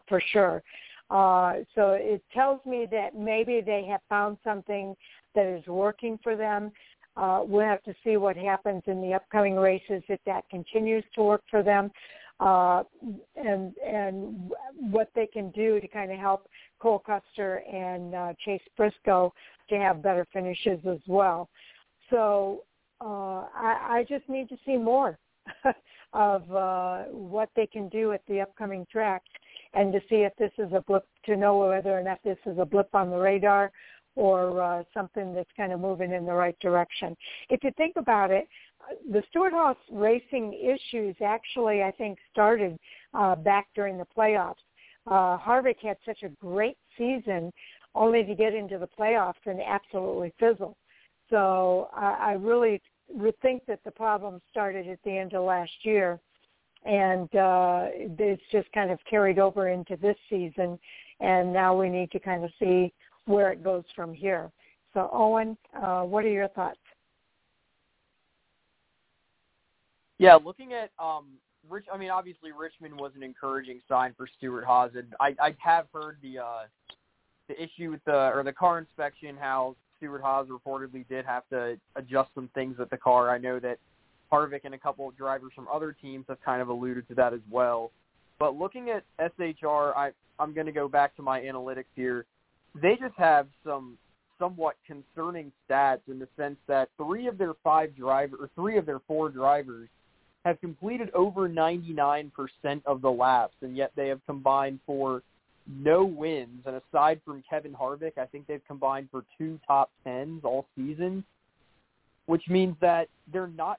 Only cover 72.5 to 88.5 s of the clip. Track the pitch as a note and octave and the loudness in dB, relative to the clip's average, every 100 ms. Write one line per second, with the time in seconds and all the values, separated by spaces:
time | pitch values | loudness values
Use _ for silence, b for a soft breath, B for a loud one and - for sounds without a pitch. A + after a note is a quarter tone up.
72.5 | D3 D#3+ - D#3 C#3+ C#3 C3+ C3 B2 C3+ | -14 -14 -14 -18 -12 -14 -12 -18 -12 -8
73.5 | C3+ C3 B2 - B2+ B2+ - B2+ - C3 | -8 -8 -14 -2 0 0 -6 -18 -12 -10
74.5 | B2 B2 B2 B2 B2 A#2+ - C#3+ C3+ D3 | -6 2 2 2 -4 -12 -2 -2 2 -2
75.5 | D#3 E3+ E3+ D#3 D#3 D3+ D3+ C#3 B2+ A#2+ | 0 2 2 0 -12 -12 -14 -16 -12 -12
76.5 | A#2 G#2+ _ _ - _ _ _ _ - | -12 -14 _ _ -20 _ _ _ _ -16
77.5 | - E3 - E3 D3+ D3+ C#3+ C3+ C3 C3+ | -12 -12 -10 -10 -6 2 4 4 2 -4
78.5 | C3 F3+ E3+ D#3+ - C#3+ - D3+ C#3 C#3 | 2 2 2 -6 -8 -8 -8 -18 -10 -4
79.5 | C3+ B2+ B2+ _ - D3+ C#3 C3+ C3+ C3 | -4 -4 -8 _ -16 -12 -6 -2 -2 -2
80.5 | B2+ C#3 C3+ C3 B2+ B2 C3 C3 B2 - | -10 -10 -10 -10 -14 -12 -10 -6 -8 -6
81.5 | B2+ A#2+ A2+ _ C#3 B2+ C3 C3 C3+ B2+ | -6 -6 -8 _ -14 -4 -2 -2 -6 -10
82.5 | C#3 C3 B2 B2 B2 C3 B2 B2 B2 B2+ | -8 -8 -8 -8 -2 2 4 2 -2 -4
83.5 | B2+ B2 A#2+ _ _ _ _ - D3 D3 | -6 -6 -10 _ _ _ _ 0 0 0
84.5 | C#3 C#3 C3+ D3 C#3 C3+ C3 C3+ C3+ C3 | -6 -12 -10 -8 -8 -12 -8 -6 -6 -8
85.5 | C#3 B2+ D3+ D#3 D3 C#3 C3+ C3 C3 C#3 | -16 -8 -6 -8 -12 -16 -16 -14 -10 -6
86.5 | B2+ B2 A#2+ B2+ B2 A#2+ B2 B2 A#2+ G#2 | -4 -4 -6 -6 -8 -4 2 2 0 -4
87.5 | A#2+ B2 A#2 A#2 _ _ _ _ - D3 | 0 2 0 -6 _ _ _ _ -2 -2